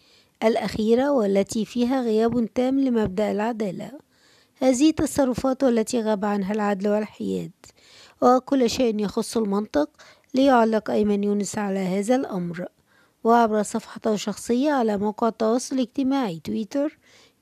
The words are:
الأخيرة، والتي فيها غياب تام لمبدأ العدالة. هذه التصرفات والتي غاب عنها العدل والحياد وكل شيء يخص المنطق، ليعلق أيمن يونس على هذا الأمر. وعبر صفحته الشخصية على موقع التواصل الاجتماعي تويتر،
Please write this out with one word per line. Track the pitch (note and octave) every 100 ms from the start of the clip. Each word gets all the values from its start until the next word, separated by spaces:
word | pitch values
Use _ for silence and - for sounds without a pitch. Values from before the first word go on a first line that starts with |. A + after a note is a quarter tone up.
| _ _ _ _
الأخيرة، | A3+ A#3 G3 - A3 A#3 C#4
والتي | C#4 G3+ G3 G3 A3+ G#3
فيها | A#3+ A#3+ C4+
غياب | A#3 G#3+ A#3 A#3+ A3 -
تام | B3+ C4+
لمبدأ | C4+ A#3 G#3 F#3 G#3
العدالة. | G3 A3 A3 G#3 E3 - C#4+ _ _ _ _ _ _
هذه | C4 B3 D#4
التصرفات | D#4 D4+ - C4 A#3 C4 B3+
والتي | C4 A#3 G#3+ A#3+
غاب | G#3+ G#3 G#3
عنها | G#3 F#3+
العدل | G#3+ G#3 G3+ G#3
والحياد | G#3 G#3+ - G3 F#3 E3 - - _ _ - - _
وكل | B3 B3+ - C#4 A#3
شيء | - A#3+ G#3+
يخص | G3+ - G#3 A#3
المنطق، | G#3+ G3 G#3+ D4 D4+ _ - _ _
ليعلق | C4 C#4 B3 A3 A3 -
أيمن | A#3 G#3 G3+
يونس | G3+ G#3 F#3+ A3
على | G3+ G3
هذا | F#3 G3 G#3 B3+
الأمر. | C#4 F#3+ F3 E3 F3+ _ _ _ _ _
وعبر | A3 A#3 A3+ G#3+
صفحته | G3+ A3+ - - A3+
الشخصية | G#3 - F#3+ - A#3+ D4+
على | C#4 A3 G3+
موقع | G#3 G#3 A3+
التواصل | - A3 B3 - C4
الاجتماعي | B3 - C4 C#4 A3+ E3
تويتر، | - A3 G#3+ C#4 D4+ - _ - _ _